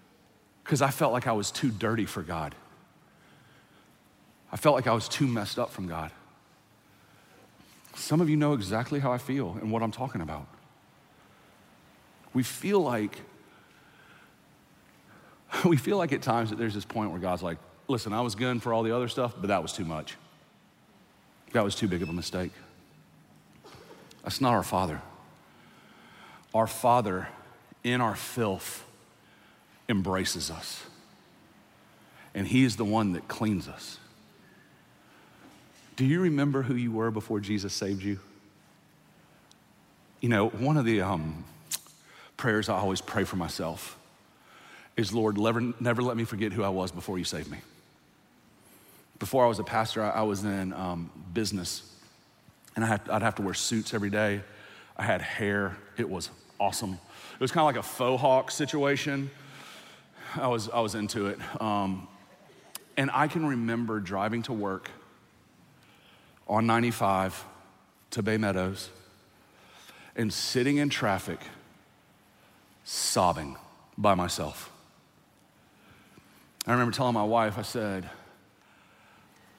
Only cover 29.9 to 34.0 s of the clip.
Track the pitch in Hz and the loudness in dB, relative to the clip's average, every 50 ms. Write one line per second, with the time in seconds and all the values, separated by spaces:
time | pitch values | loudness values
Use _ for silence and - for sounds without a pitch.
29.9 | 113 98 92 98 92 95 95 - - 87 - - 82 82 - - - - - - | -2 0 0 0 0 0 0 -2 -2 -4 -6 -6 -8 -10 -10 -12 -12 -14 -14 -18
30.9 | - - - - - - - - - - - - - - - - - - - - | -20 -20 -20 -20 -20 -20 -20 -20 -20 -20 -20 -20 -20 -20 -20 -20 -20 -20 -20 -20
31.9 | - - - - - - - - - 98 98 82 - 127 135 127 107 98 113 101 | -20 -20 -20 -20 -20 -20 -20 -10 -6 -4 0 2 6 6 6 6 4 2 0 2
32.9 | 107 110 110 101 90 85 - - - - 117 107 104 90 - - - - - - | 2 4 4 2 0 -2 -4 -8 -4 -2 0 2 2 0 -2 -6 -12 -14 -14 -16
33.9 | - - | -16 -18